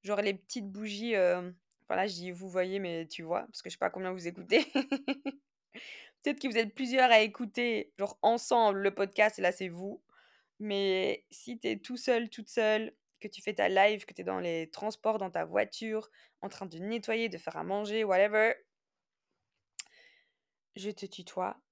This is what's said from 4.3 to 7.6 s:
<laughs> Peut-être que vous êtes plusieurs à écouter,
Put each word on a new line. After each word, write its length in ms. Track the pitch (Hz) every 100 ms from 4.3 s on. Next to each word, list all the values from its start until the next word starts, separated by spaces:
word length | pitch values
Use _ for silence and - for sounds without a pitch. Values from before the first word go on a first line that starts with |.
| 175 180 233 285
<laughs> 680 | 269 269 277 269 269 285 277 _ _ _
Peut-être 680 | 226 - - - _ - 285
que 80 | 277
vous 100 | 226
êtes 180 | 220 -
plusieurs 360 | 254 262 254
à 100 | 226
écouter, 720 | 214 208 233 -